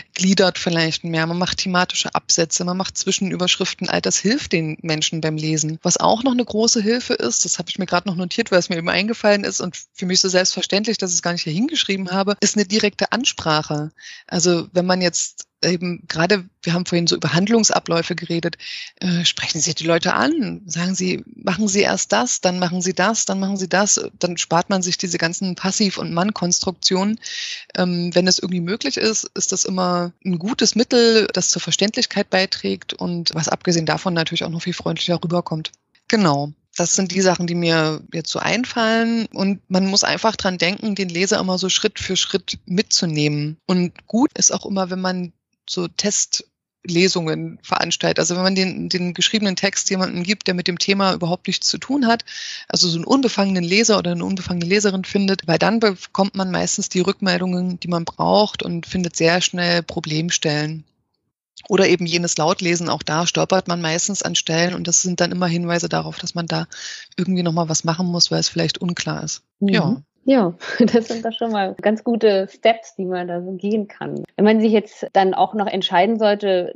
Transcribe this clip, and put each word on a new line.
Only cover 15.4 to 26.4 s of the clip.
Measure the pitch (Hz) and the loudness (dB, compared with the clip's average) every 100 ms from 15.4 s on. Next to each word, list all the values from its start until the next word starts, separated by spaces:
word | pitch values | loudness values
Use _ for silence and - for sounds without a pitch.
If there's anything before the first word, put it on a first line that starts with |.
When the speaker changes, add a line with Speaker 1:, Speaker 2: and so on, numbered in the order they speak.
| - _ | -20 _
Speaker 1:
eben | 156 180 180 170 - | -2 0 -2 -6 -6
gerade, | 160 170 202 180 _ | -2 2 2 0 _
wir | - | -2
haben | 170 180 | -2 0
vorhin | 175 165 | 0 2
so | 165 | 0
über | 160 | 0
Handlungsabläufe | 160 208 226 208 - - 165 165 | 2 4 4 4 2 0 -2 -2
geredet, | 170 170 170 175 - - - - - | -6 -4 -2 -4 -6 -12 -14 -16 -6
äh, | 185 175 | -2 0
sprechen | 165 - - 160 | 0 -2 -4 -2
Sie | 151 | -2
die | 151 160 | -2 0
Leute | 170 180 | 2 2
an, | - 254 330 185 170 190 | 2 2 0 -2 -6 -8
sagen | 165 180 | -4 -2
Sie, | 190 185 160 - | -2 -2 -4 -8
machen | - - 180 214 | -8 -4 -2 0
Sie | 196 | 2
erst | 107 190 - | 2 0 0
das, | 208 247 - | 0 0 0
dann | 185 180 | 0 0
machen | 180 180 | 0 0
Sie | 180 | -2
das, | 180 190 226 | 0 0 0
dann | - 196 | -2 -2
machen | 196 196 | -2 -2
Sie | 185 | 0
das, | 180 208 - - - | 2 2 0 -2 -4
dann | 175 170 | -4 -2
spart | - 170 - | 0 0 2
man | 196 | 0
sich | 180 - | 0 -4
diese | 185 170 | -4 -2
ganzen | 165 180 190 | -2 -2 -6
Passiv- | 175 185 - 202 - | -2 -2 0 0 0
und | 160 | -4
Mann-Konstruktionen. | 170 202 - | 0 -2 -2